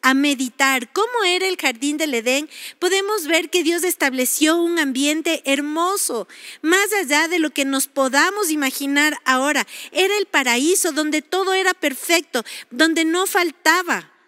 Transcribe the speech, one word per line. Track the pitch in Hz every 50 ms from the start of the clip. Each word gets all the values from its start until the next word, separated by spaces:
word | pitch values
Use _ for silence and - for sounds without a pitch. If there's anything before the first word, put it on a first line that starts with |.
a | - 262
meditar | 269 269 285 294 285 233 262 247 - - 277 269 269 254 240 -
cómo | _ 370 415 466 494 480 415
era | 359 349 359 381
el | 381 370
jardín | - - 277 254 226 254 285 294
del | 302 320 302
Edén, | 262 233 220 247 262 277 302 - - - - - - _
podemos | - 370 381 392 392 403 427 427 320
ver | 285 330 320 302 302
que | - 359
Dios | 320 302 339 349 302
estableció | 359 - - 320 277 254 262 254 240 - - 294 311 320
un | 339 339 339 339 339
ambiente | 302 269 254 254 277 294 302 320 302 339 320 285 -
hermoso, | 269 277 277 285 294 302 320 339 359 392 392 - - - 226 185 _ - - - - - -
más | - 311 349 381 403 415 427 403
allá | 359 247 285 294 320 320
de | 349 349
lo | 311 302
que | - - 277
nos | 277 269 269 269
podamos | - _ 277 269 254 233 277 311 359 392 415 415 330
imaginar | 311 302 285 262 - - 285 277 277 285 294 302 294 - _
ahora. | - 262 254 262 285 302 269 208 - - - - -
Era | - 294 370 392 403 415
el | 403
paraíso | _ - 269 269 247 233 240 269 320 370 381 - 359
donde | 294 285 311 302 302 311
todo | 302 _ - 370 381 370 381
era | 381 381 370
perfecto, | 359 _ - 294 269 - - - 349 339 311 _ - 247 214 - - - - _
donde | - - 311 330 320 330 330
no | 320 330 359 381
faltaba | 381 - 403 349 339 269 _ _ 311 320 359 359 349 254 190 156 _ _ _ _